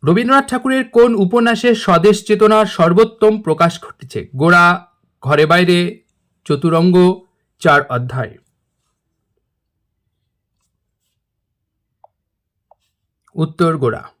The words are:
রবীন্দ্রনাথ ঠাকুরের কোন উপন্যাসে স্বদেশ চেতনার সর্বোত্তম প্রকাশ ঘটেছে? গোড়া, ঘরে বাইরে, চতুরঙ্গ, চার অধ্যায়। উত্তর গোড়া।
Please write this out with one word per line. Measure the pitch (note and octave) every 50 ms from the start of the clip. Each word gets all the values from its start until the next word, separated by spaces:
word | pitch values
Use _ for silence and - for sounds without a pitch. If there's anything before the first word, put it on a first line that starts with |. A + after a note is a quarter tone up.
| -
রবীন্দ্রনাথ | C#3+ E3+ G#3+ A#3+ A#3+ C4+ C#4 C4+ C4+
ঠাকুরের | B3 B3+ B3+ C4 C4 C4 B3+ B3+
কোন | - A#3 A#3 B3 A#3
উপন্যাসে | G3+ G3 F3+ G#3 A#3+ A#3 A#3 A#3 A3+ - B3 A#3
স্বদেশ | A3 - - F3 E3 E3 G#3 G#3 G#3 -
চেতনার | - G#3+ G3+ G#3+ G#3+ G#3+ G#3+ G#3+
সর্বোত্তম | G3+ - - E3+ E3 F3 F#3+ A3+ A3 A3 _ A3 G#3+ G#3+ G#3 G#3+
প্রকাশ | E3 D#3 D3+ E3+ E3+ E3+ -
ঘটেছে? | - - - _ - - - - - - -
গোড়া, | C3 D3 E3+ F3+ F3 F3 F3 F3 F3 - _ _ _ _ _ _ _ -
ঘরে | C3 D3 D3 D#3
বাইরে, | D#3 E3+ F3 F3+ F3 F3+ F3 F3 F3 - _ _ _ _ _ _ _ _ _ _
চতুরঙ্গ, | - D3 C#3 - E3+ D#3+ E3 E3+ F3+ F3 F#3 F3+ F3+ F#3 - - _ _ _ _ _ _ _
চার | - E3+ D3 C#3+ C#3+ -
অধ্যায়। | C3 B2 B2+ B2 B2 C3 A2+ F2+ - _ _ _ _ _ _ _ _ _ _ _ _ _ _ _ _ _ _ _ _ _ _ _ _ _ _ _ _ _ _ _ _ _ _ _ _ _ _ _ _ _ _ _ _ _ _ _ _ _ _ _ _ _ _ _ _ _ _ _ _ _ _ _ _ _ _ _ _ _ _ _ _ _ _ _ _ _ _ _ _ _ _ _ _ _ _ _ _ _ _ _ _ _ _ _ _ _ _ _ _
উত্তর | - D#3+ D#3+ D#3+ - E3+ E3 D#3+
গোড়া। | D3+ C3 A#2+ A2 - - - _ _